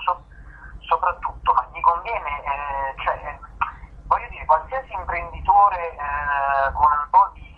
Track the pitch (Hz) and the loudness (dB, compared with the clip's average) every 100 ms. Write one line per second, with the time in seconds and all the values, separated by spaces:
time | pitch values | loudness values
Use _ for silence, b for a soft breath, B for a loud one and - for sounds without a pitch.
0 | - 180 - B B B B - - 165 | -2 -4 -8 B B B B -16 -2 0
1 | 175 170 - - - - - 170 - 226 | 2 -2 -8 -4 0 0 -2 0 0 2
2 | 233 214 151 147 147 139 143 135 135 139 | -2 -6 -6 -8 -6 -6 -6 -6 -6 -4
3 | 175 - 147 - - - B B B - | -4 -4 -8 -14 -18 -8 B B B -18
4 | - 190 240 - - 156 - 262 - 196 | -2 -2 -2 -8 2 2 2 -8 -6 -8
5 | 165 175 170 165 190 202 202 180 165 151 | -6 -6 -6 -4 4 6 6 4 -6 -6
6 | 143 143 143 143 139 139 139 - 147 147 | -6 -4 -2 0 2 2 0 4 4 4
7 | 147 - - - - | 4 4 4 0 -20